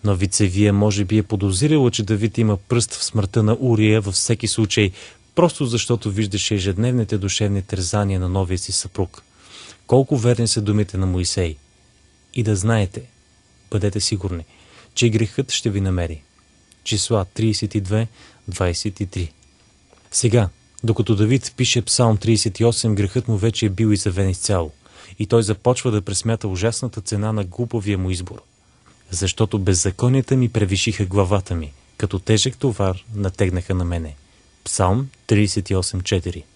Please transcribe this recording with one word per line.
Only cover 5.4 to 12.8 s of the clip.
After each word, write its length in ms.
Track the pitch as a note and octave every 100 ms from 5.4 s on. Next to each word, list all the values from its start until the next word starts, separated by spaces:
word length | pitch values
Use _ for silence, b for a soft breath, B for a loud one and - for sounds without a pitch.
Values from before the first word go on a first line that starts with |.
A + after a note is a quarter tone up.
| E3+ - B2+
защото 440 | A2+ - A#2 G#2+
виждаше 440 | G2+ G#2 G2 -
ежедневните 640 | G#2 F#2 F#2 A#2+ B2 G#2+ G#2
душевни 440 | G2 - G#2 G2+
тързания 580 | F#2+ F#2 F2 G#2 G2+ F#2+
на 80 | F2+
новия 300 | F#2+ F2+ F#2
си 140 | -
съпруг. 500 | F#2+ - - F2+ - _ B B B B B -
Колко 300 | B2+ C3+ C3+
верни 320 | A#2 A#2+ A2+
са 120 | -
думите 360 | G#2 G#2 G#2 F#2+
на 100 | F#2
Моисей. 500 | F2+ F2 - F2 D2 _ _ _ _ _ _ _
"И 80 | -
да 140 | A2 G2+
знаете, 460 | G#2+ A2+